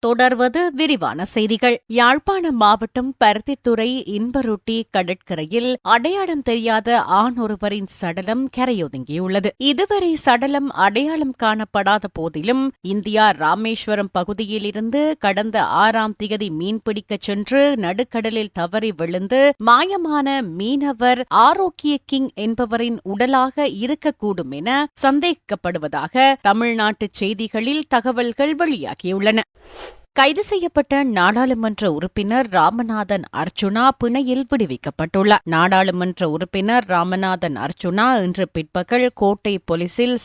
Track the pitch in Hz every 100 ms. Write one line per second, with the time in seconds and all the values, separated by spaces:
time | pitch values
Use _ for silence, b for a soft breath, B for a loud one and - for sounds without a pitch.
0 | 233 233 254 247 247 269 349 269 311 269
1 | 156 131 185 - 214 220 247 240 _ 226
2 | 240 277 - 392 339 247 311 214 220 -
3 | 254 269 220 208 214 277 - 226 226 254
4 | 220 208 226 262 247 214 - 226 226 196
5 | 185 185 _ 170 156 220 240 254 - 226
6 | 262 381 381 320 247 233 226 220 220 240
7 | - 185 226 240 220 208 208 202 190 -
8 | 180 170 185 233 262 - 254 226 151 135
9 | 127 151 185 190 196 - 269 285 392 415
10 | 359 320 - 240 277 285 277 - 190 208
11 | 285 320 285 254 226 214 214 208 196 208
12 | 202 - 160 156 175 254 269 - 180 202
13 | 208 214 214 170 156 180 220 226 - 208
14 | 196 196 180 202 214 214 208 208 226 277
15 | 302 311 208 196 214 214 135 143 208 226
16 | 220 208 208 208 202 156 180 220 208 214
17 | - 208 - 202 208 269 285 277 185 202
18 | 254 233 220 220 214 - 170 202 220 165
19 | 170 180 190 254 277 277 220 240 349 392
20 | 330 294 269 277 214 165 208 277 285 240
21 | 247 247 254 - 240 349 381 - 294 285
22 | - 269 262 - 214 226 240 226 240 226
23 | - 202 247 269 262 262 285 196 240 302
24 | 311 - 208 185 139 139 185 262 294 -
25 | 277 285 339 330 _ 202 175 175 151 143
26 | 151 254 269 269 202 208 233 226 214 214
27 | 208 - 196 208 220 220 226 294 302 247
28 | 240 247 240 226 285 302 339 254 127 -
29 | 180 190 208 220 - _ B B B B
30 | _ - 277 311 415 403 339 - 285 277
31 | 277 208 180 214 254 247 220 208 208 151
32 | 180 - 202 233 247 185 160 226 233 220
33 | 202 196 156 - 165 - 196 208 254 262
34 | 240 247 262 254 262 277 196 127 - -
35 | 147 196 196 - - 165 180 190 190 180
36 | 180 180 175 151 180 196 196 240 202 180
37 | 175 185 190 185 175 131 135 175 180 185
38 | 233 254 180 180 185 - 156 185 180 240
39 | 254 - 196 202 - 196 - 170 175 -
40 | 247 247